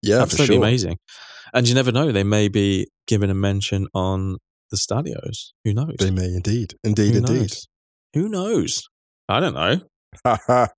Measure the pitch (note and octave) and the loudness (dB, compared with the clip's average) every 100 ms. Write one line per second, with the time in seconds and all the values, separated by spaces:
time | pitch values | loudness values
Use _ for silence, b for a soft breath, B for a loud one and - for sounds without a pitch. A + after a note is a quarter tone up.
0 | G2+ A2 - - C#3 A#2 - B2 F2+ F2 | 2 2 2 2 4 4 4 0 -2 -6
1 | _ B B B B B2 A#2+ B2+ B2+ A#2+ | _ B B B B 0 4 4 2 2
2 | D#3 G#2 G2 G#2 G#2 G#2+ G2+ F#2+ - _ | 2 2 2 2 2 2 2 0 -4 _
3 | - G#2+ G2 G2 G2 G2 - G2 G2 F#2+ | -2 0 0 0 0 -2 -2 -4 -4 -4
4 | F#2 F#2+ F#2+ F#2+ _ _ _ G2 - A2 | -2 -2 -4 -8 _ _ _ -8 -4 -4
5 | E3 - - - - _ A2+ G#2 D#3 - | -4 -8 -10 -12 -14 _ -4 -2 -4 -2
6 | G2 F#2 F2+ F2+ F2+ A#2 A2 - A2 G#2 | -2 0 -2 -4 -2 -4 -4 -6 -2 0
7 | G#2 A2+ B2+ D#3 G#2 - - _ _ _ | 2 2 2 0 -2 -6 -16 _ _ _
8 | _ D3 G3+ G3+ G3 G#3+ D3+ - - _ | _ -4 -2 -4 -2 -2 -2 -6 -8 _
9 | _ _ - A2 E3+ C#2 E2+ D#3 - _ | _ _ -4 0 0 -2 -2 -2 -4 _
10 | _ - B2+ A2 - B2+ A2+ | _ -6 -2 -2 2 2 2